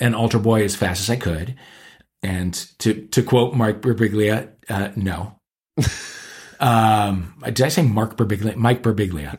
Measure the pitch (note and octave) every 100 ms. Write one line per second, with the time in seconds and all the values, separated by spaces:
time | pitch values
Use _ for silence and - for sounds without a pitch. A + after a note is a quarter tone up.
0 | B2 A2 A2+ A2+ G#2+ A2 G2+ - F#2+ F2+
1 | F#2+ A#2 F#2+ D#2+ G2 C3 - - - -
2 | _ - F#2+ F#2 F2+ F2 - - A2+ G#2+
3 | - - B2 B2 A#2+ B2+ G#2+ G#2 B2+ A2+
4 | A2 G#2 G#2 G#2+ - _ - G2+ G2 -
5 | F#2+ E2 G#2 - _ _ _ - A#2 -
6 | - - - - - - C3 A2+ A2 G#2+
7 | G#2 F#2+ E2+ - - A#2+ C#3 E3 C#3 G#2+
8 | A2+ - G#2+ G2+ G#2+ - A#2 B2 A#2 G2+
9 | G2 E2 D2